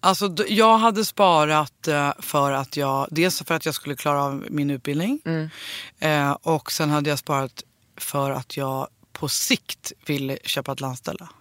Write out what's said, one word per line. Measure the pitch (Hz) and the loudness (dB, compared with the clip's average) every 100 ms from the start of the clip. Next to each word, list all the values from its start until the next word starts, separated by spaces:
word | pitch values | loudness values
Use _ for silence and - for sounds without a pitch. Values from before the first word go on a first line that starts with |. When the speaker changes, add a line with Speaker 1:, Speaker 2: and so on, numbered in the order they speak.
Speaker 1:
Alltså, | 185 185 202 | 4 2 0
d-, | 165 - | -2 0
jag | 208 220 226 | 6 6 8
hade | 226 208 | 6 2
sparat, | 214 - 196 165 151 156 147 _ - | -4 4 6 6 6 4 0 _ -2
eh, | 147 143 - | 0 0 -2
för | - 147 139 | -2 2 2
att | 139 135 147 | 0 -2 -2
jag, | 139 135 139 | 0 0 -2
dels | 151 180 - - | 0 0 0 -2
för | |
att | 165 160 | -2 -2
jag | |
skulle | 147 - 139 | -6 -8 -4
klara | 151 143 | 0 0
av | 143 139 - | 0 -4 -6
min | 147 143 | -2 -2
utbildning. | 139 - 143 190 285 | -2 -4 -2 -2 -4
Speaker 2:
Mm. | - 165 156 - - - - _ | -4 -4 -4 -10 -14 -12 -14 _
Speaker 1:
Eh, | 156 151 143 143 | 0 2 2 0
och | - 160 - | 0 -2 -2
sen | - 156 | -2 0
hade | 147 151 | 0 0
jag | 143 | -4
sparat | - 139 131 - - _ _ - | -2 -2 -2 -10 -20 _ _ -14
för | - 143 139 | -6 -2 -2
att | 131 123 - | -4 -8 -6
jag | 135 131 135 _ _ | -4 -4 -6 _ _
på | - 147 | -8 -4
sikt | - - 254 - - - - - | -4 0 -2 -2 -12 -12 -14 -6
ville | 143 135 139 | -4 -4 -6
köpa | - - 135 | -4 -4 -4
ett | 131 | -6
landställe. | 139 127 - 185 170 - | -6 -8 -10 -10 -14 -20